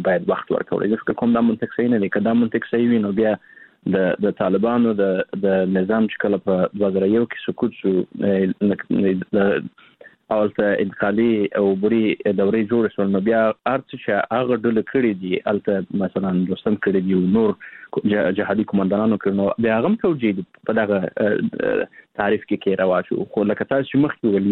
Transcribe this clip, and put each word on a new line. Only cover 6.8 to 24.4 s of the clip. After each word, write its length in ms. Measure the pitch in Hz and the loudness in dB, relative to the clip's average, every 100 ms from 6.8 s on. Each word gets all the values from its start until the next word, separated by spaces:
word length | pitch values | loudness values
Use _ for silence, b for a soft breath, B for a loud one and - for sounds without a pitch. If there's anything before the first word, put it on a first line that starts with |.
| 101 | 0
زره 160 | 95 95 | 2 2
یو 180 | 110 | 2
کې 220 | 117 - - | 0 -4 -8
سقوط 260 | 104 120 | -4 -4
شو، 260 | - 98 92 | -2 -2 0
اه، 480 | - - 101 95 95 - | -2 -4 0 2 0 0
نک-، 240 | 104 92 - 98 98 95 - | 0 -2 -2 0 0 0 -2
د، 340 | 107 98 - - - B B B B _ | 0 2 0 -4 -14 B B B B _
هلته 460 | 110 107 - 104 98 | 0 0 0 0 0
انتقالي 680 | 95 - 104 104 117 110 101 - | -2 -2 -2 0 2 2 0 0
او 160 | 101 | 0
عبوري 460 | 95 104 113 107 - 104 | 2 2 2 2 0 -2
دورې 360 | 98 98 113 107 | 0 2 0 0
جوړې 240 | 117 110 | 0 0
شول، 160 | - 98 | 0 0
نو 100 | 98 | 0
بیا 200 | 101 113 110 - 120 | 2 2 2 0 -2
هر 100 | 127 | -4
څه 200 | - 127 | -4 -10
چې 60 | - 101 - | -2 -2 0
هغه 240 | 117 127 120 | -2 0 0
ډلې 260 | 117 110 101 | 0 0 0
کړي 200 | 135 120 95 | 0 0 0
دي، 220 | 92 92 - | -2 -4 -2
هلته 400 | 101 - 98 90 | -2 0 -2 -2
مثلا 360 | 101 92 - 95 90 92 | -4 -2 -2 -2 -2 -2
رستم 200 | 92 - | -2 -2
کړي 260 | 104 104 95 92 | 0 0 0 0
دي 80 | |
او 60 | 95 | 0
نور 340 | 92 110 107 98 B B B - - | 2 2 2 0 B B B -4 0
جه-، 260 | 104 92 95 | 0 0 -2
جهادي 260 | 98 101 | -2 -2
قومندانانو 520 | 104 101 95 101 110 104 | 0 0 0 0 0 0
کړي، 160 | 98 | 0
نو 140 | 98 98 - | 0 0 0
بیا 200 | 113 110 | 0 2
هغه 80 | 147 | 0
هم 100 | 220 | 0
توجیه 300 | 196 151 113 | 0 0 0
دي 120 | 98 92 - - | -2 -6 -10 -4
په 60 | |
دغه، 260 | 113 104 98 | -2 0 0
اه، 400 | 92 - 107 107 - - | -2 -2 0 0 -2 -2
اه، 260 | - - - B B - | -2 -2 -4 B B -4
تعریف 260 | 101 107 | -2 -2
کې، 140 | - 104 | -2 -4
کې 240 | - 95 | -2 0
روا 200 | 92 90 - | 0 0 -2
شو. 160 | - | -6
خو 200 | 101 - | -4 -2
لکه 200 | 104 104 | -2 -2
تاسو 240 | 107 135 135 | -2 -2 0
چې 140 | 135 | 0
مخکې 200 | 147 - | 0 0
ویل، 220 | 117 98 | 0 2